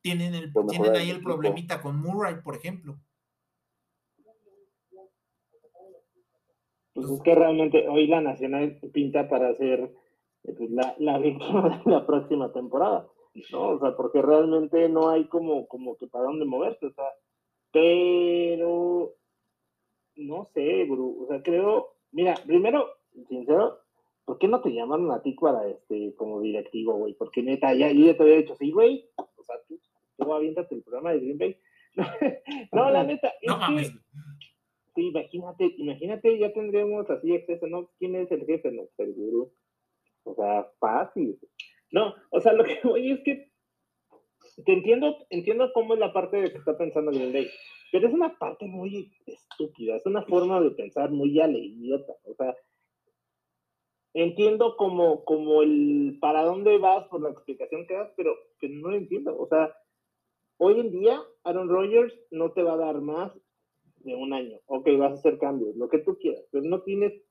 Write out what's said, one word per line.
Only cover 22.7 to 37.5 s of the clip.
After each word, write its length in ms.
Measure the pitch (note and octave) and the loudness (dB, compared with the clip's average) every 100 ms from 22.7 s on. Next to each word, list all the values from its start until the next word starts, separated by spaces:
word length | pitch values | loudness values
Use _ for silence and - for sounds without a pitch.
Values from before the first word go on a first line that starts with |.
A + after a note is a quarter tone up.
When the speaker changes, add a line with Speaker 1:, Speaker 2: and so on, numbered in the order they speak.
| D4 - - _ - - | 2 0 -8 _ -20 -12
Speaker 3:
sincero, 500 | B2+ A#2+ D#3+ A3+ - _ _ _ _ - | -8 2 4 4 -2 _ _ _ _ -10
¿por 140 | - | 0
qué 80 | G3 | 2
no 140 | B3 | 2
te 100 | - | 0
llamaron 380 | A#2 A#3 D#3 E3+ | -4 -2 -2 0
a 100 | B2 | -2
ti 120 | C#3 - | -4 0
para, 280 | D#3 B2 G#2 | 0 2 -4
este, 480 | - _ G#2+ G#2 - | -8 _ -6 -6 -8
como 260 | G#2+ G#2 | -8 -4
directivo, 520 | G#2+ G#2 G2+ A2+ A2+ G#2 | -4 -4 -6 -6 -2 -2
güey? 180 | G#2+ | -4
Porque 300 | - A2 - | -6 -6 -4
neta, 320 | B2 C3+ C#3 C3 | -2 0 2 4
ya, 160 | D3 | 4
yo 140 | C#3+ D#3+ | 8 8
ya 120 | E3 | 10
te 60 | |
había 140 | D3+ D#3 | 8 8
dicho, 180 | D3+ C3 | 4 -4
sí, 160 | C#3+ | -2
güey, 360 | F3 A#3 C4+ _ - | 4 4 4 _ -14
o 260 | - _ | -14 _
sea, 120 | - - _ | -16 -16 _
tú, 120 | - _ _ _ - | -20 _ _ _ -6
tú 160 | C#3+ | -2
aviéntate 400 | D#3 D#3 D#3+ F3 | 0 -2 -4 -8
el 80 | A#2 | -10
programa 300 | - B2 E3 | -10 -8 -2
de 80 | D3+ | -2
Green 180 | B2+ D3 | -2 -4
Bay. 220 | F#3 - _ _ _ | -4 -4 _ _ _
<laughs> 760 | - C#3 A4+ C#4 - - C#4+ G#3+ | -6 -6 -2 -2 -2 -12 -12 -2
No, 180 | G#3+ C4 | 2 4
la 140 | C#4 | 4
neta, 280 | C#4 D4 B3+ - | 2 -2 -4 -4
Speaker 1:
No 100 | A3+ | -4
Speaker 3:
es 60 | G#3+ | -2
Speaker 1:
mames. 320 | F3+ D4+ B2 | 0 0 -4
Speaker 3:
que, 60 | A#2 _ C#3+ - - - _ _ _ _ - | -10 _ -20 -20 -20 -20 _ _ _ _ -6
sí, 120 | F3 | -4
imagínate, 640 | D#3 - F3 F3+ F3+ F3+ - | -4 -8 -12 -12 -2 -2 -2
imagínate, 600 | D3 C#3 E3+ G#3 A3+ A3+ | -8 -8 -8 0 2 2
ya 120 | G#3 | 0
tendríamos 540 | G#3+ G#3+ G3+ G#3 G#3 G#3 | -2 -2 0 0 -4 -4
así 260 | F3 E3 E3+ | -4 0 -2
acceso, 320 | E3+ | -2